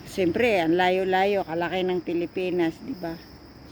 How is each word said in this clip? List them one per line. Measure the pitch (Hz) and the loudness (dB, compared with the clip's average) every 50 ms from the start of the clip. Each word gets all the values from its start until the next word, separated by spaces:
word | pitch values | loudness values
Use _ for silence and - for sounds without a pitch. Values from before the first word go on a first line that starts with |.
| - - | -16 -10
Siyempre, | - - 190 160 165 170 240 247 214 185 165 | -2 0 0 2 2 4 2 4 4 2 2
ang | 160 165 | 2 4
layo-layo, | 180 185 180 185 185 190 190 185 185 190 202 208 196 175 | 4 4 4 4 2 2 2 2 2 4 4 2 0 0
kalaki | - 156 170 170 165 165 185 185 | -2 -2 -2 -2 -2 -2 -2 0
ng | 185 180 180 | 0 0 -2
Pilipinas, | - - 175 170 175 165 - 190 185 185 175 180 170 165 160 - | -2 -2 -2 -2 -2 -4 -4 -4 -4 -2 0 0 0 0 -2 -4
di | - - - | -10 -12 -10
ba? | 180 175 165 165 170 - - - - - - - - - - | -8 -8 -8 -8 -10 -14 -18 -20 -20 -20 -20 -20 -20 -20 -18